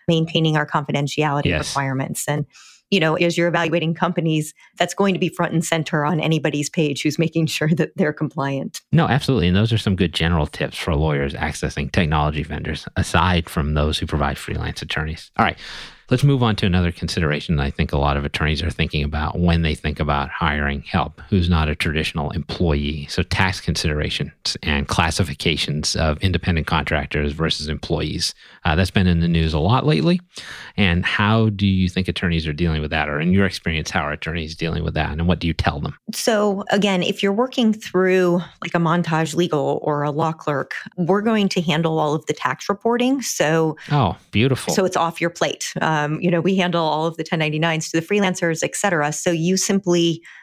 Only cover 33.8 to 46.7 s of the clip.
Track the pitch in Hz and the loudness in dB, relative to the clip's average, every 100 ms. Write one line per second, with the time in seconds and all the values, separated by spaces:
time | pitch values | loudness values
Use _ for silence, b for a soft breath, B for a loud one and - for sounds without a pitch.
33.8 | 78 92 73 76 - 85 78 80 82 82 | -2 -2 -2 -4 -6 -6 -6 -4 -4 -2
34.8 | 80 78 76 78 85 85 85 80 - - | -2 -2 -2 0 0 0 0 0 -2 -2
35.8 | 170 - - - - 214 208 196 202 202 | -6 -8 -10 -6 0 2 2 0 0 0
36.8 | 202 185 - 196 196 202 254 254 226 214 | 2 2 0 0 0 0 -2 2 2 2
37.8 | - 190 185 185 180 175 165 B 165 175 | -2 0 4 4 4 2 -2 B -4 0
38.8 | 165 170 160 160 160 151 175 151 139 147 | 2 2 2 0 0 0 0 0 0 -2
39.8 | - 147 147 143 160 160 - 143 143 - | -2 -2 0 0 -2 -2 -2 -2 -4 -8
40.8 | - - 170 196 214 220 196 - 165 156 | -10 -4 0 2 2 2 2 0 0 2
41.8 | 165 160 151 156 151 147 123 135 - 202 | 2 2 2 0 -2 -4 -4 -4 -4 -2
42.8 | 233 240 247 277 233 - 151 160 160 151 | 0 0 2 0 -2 0 2 2 2 -2
43.8 | B 143 101 - _ 101 127 127 - - | B 2 2 0 _ 0 2 2 0 0
44.8 | 185 185 165 - 170 - 160 - - - | 2 2 0 -2 -4 -2 -2 -2 -8 -2
45.8 | 160 156 147 156 175 170 170 190 180 | 0 0 0 0 0 2 2 2 2